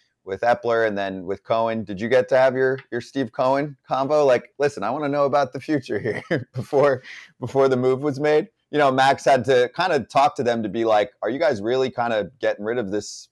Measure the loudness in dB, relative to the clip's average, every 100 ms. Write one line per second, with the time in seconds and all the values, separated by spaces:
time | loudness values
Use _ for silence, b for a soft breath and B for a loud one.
0 | _ _ -12 -4 0 0 0 0 0 -2
1 | -6 -6 -8 -8 -4 -2 -2 -4 -8 -8
2 | 0 0 2 2 2 2 0 -2 -8 -10
3 | -8 -6 -6 -2 -2 -2 -4 -10 -6 -4
4 | 0 2 4 2 -2 -4 -4 -2 -6 -4
5 | -4 -2 0 0 -2 -6 -4 -4 -4 -6
6 | -6 -6 -4 -6 -6 -12 -2 2 2 0
7 | B B B -14 0 4 4 4 2 0
8 | -2 -2 2 2 0 _ _ 0 2 4
9 | 2 2 4 4 4 2 2 0 -2 -2
10 | 0 2 2 2 -2 -2 -2 -2 2 2
11 | 2 _ -6 -2 0 0 -2 0 -2 -2
12 | -2 -2 -4 -4 -4 -2 -4 -4 -4 -6
13 | -6 -14 -20